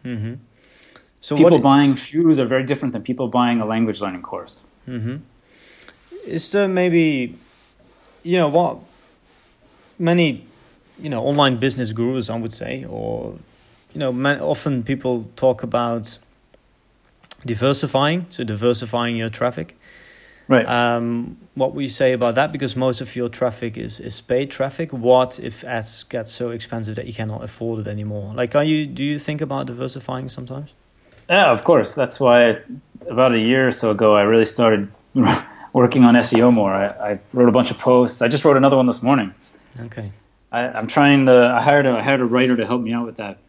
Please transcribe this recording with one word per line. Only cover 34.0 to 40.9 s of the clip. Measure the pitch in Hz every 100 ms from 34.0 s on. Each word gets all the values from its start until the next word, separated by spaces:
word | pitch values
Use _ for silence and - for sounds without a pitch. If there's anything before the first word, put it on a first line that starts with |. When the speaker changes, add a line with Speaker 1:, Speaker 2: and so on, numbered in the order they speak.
| 110
Speaker 2:
I | 104
really | 101 113
started | 110 - 117 104 101 - _ 135 143
<laughs> | - - - -
working | 131 123 131
on | 120 120
S | 117
E | 113
O | 123
more. | 117 98
I, | 98 101 - 104
I | 101 _
wrote | 127 123
a |
bunch | 127 123
of | -
posts. | 127 127 123 -
I | 117
just | 139
wrote | 160 135
another | 139
one | 135
this | 127 -
morning. | 120 139 98 - _ _ _ 120
Speaker 1:
Okay. | 117 113 104 101 _ _ _
Speaker 2:
I, | 117 123
I'm | 110
trying | 110